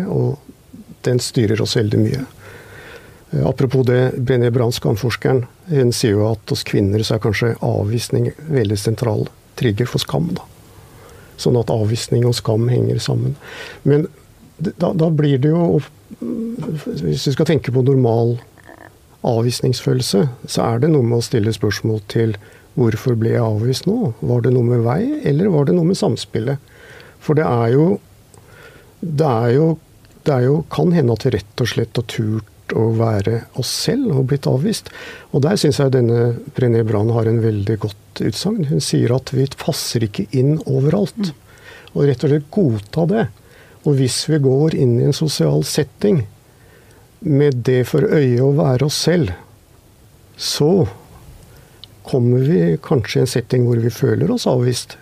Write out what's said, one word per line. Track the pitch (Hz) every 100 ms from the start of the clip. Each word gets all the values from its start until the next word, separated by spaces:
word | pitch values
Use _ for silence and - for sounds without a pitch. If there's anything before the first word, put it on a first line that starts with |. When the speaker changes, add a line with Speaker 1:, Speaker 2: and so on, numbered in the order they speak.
| 190
Speaker 1:
og | 135 123 135 - - - - - - 123
den | 123
styrer | - 131 107 110
oss | 110 123
veldig | 107 110
mye. | 110 131 262 - - - - - - - - - -
Eh, | 143 139
apropos | 127 135 135 123
det, | 123 127 -
Brené | 123 127 120
Brown, | 123 117
skamforskeren, | - 147 107 123 - 139 131 120 - -
hun | 139 120
sier | 113 117 101
jo | 107
at | 110 -
hos | 143 -
kvinner | 123 98 104 113
så | 113
er | 117
kanskje | 101 117 113
avvisning | 120 107 101 117 - 120 120 - 151
veldig | 139 101 101
sentral | 117 110 120 107 - - - -
trigger | 127 104 120
for | -
skam, | - 139 170
da. | 180 - - - - - - - - - -
Sånn | - 123
at | 110
avvisning | 113 107 113 - 120 120
og |
skam | 120 - 110 120
henger | 123 113 123
sammen. | - 120 127 143 - - - - -
Men | 147 160 - - - - -
det, | 160 -
da, | 175
da | 175 165
blir | 151 147 135
det | 151
jo, | 170 170 156 - - - -
hvis | 240 226 226 233 151 151 - 143 85 139 147
vi |
skal | 131 165
tenke | 147 -
på | 127
normal | 127 135 120 117 117 120 - - - - - - - - -
avvisningsfølelse, | 113 120 117 135 120 139 127 123 196 143 123 -
så | - -
er | 117
det | 156
noe | 147 117
med | 120
å | -
stille | 117 107
spørsmål | 107 107 - 110 107 -
til | 117 110 104 - - - -
hvorfor | 113 110 127 113
ble | 113
jeg | 117
avvist | 113 107 117 131 175
nå? | 240 170 -
Var | 131 120 123
det |
noe | 127 120
med | 120 113
vei, | 147 254 302 175
eller | 143 202
var | 151 143
det | 180
noe | 165
med | 196
samspillet? | 190 110 - 113 117 139 - - - - - -
For | - 151
det | 160
er | 120 117
jo, | 135 170 202 - - _ - - - - - - -
det | 165 143 151
er | 113 120
jo, | 131 160 156 - - - -
det | - 131
er | 127
jo, | 156 151
kan | - 165
hende | 170 123
at | 113 127
vi | 107
rett | - -
og | 123
slett | 120 117 -
har | 117
turt | - 107 110 104 - -
å | - 113
være | 113 113 104 101 113 - -
oss | 123 -
selv | 151 240 247 135
og | 131
blitt | 139 151
avvist. | 131 196 - - - - - -
Og | 151
der | 139 202
synes | 156 -
jeg | 135
denne | 127 117 120 120 120 -
Brené | - 123 117 110
Brown | 104 113
har | 117 110
en | 117
veldig | 113 104 98 107
godt | 104 - - -
utsagn. | 123 - 190 226 139
Hun | 160
sier | - 143 120
at | 127 -
vi | 131 139 -
passer | - - - 117 107
ikke | - 101
inn | 131 135 156
overalt. | 139 135 143 190 196 226
Speaker 2:
Mm. | 185 - - - - - -
Speaker 1:
Og | 165 143
rett | 127
og | 147
slett | 147 143
godta | 214 156 107 - 156 165
det. | 220 147 - - - - -
Og | 156 135
hvis | 131 - -
vi | 151
går | 135 135 156 160
inn | 127 120
i | 139
en | 143
sosial | 156 - 156 147 147
setting | - 143 - 208 170 101 - - - - - - - - -
med | 160 139 147 123
det | 117 127 120
for | 147 -
øye | 160 131 120
å | 135
være | 143 156 127 147
oss | -
selv, | 160 175 107 87 - - _ - - _ - - -
så | - - - 147 190 110 - - - - - - - - - - -
kommer | - 135 120 123
vi | 131 180 170 156
kanskje | - 143 - 135
i |
en | 127
setting | 127 - 127 120
hvor | 117
vi | 117
føler | - 123 110 170
oss | 247 -
avvist. | 127 123 123 - -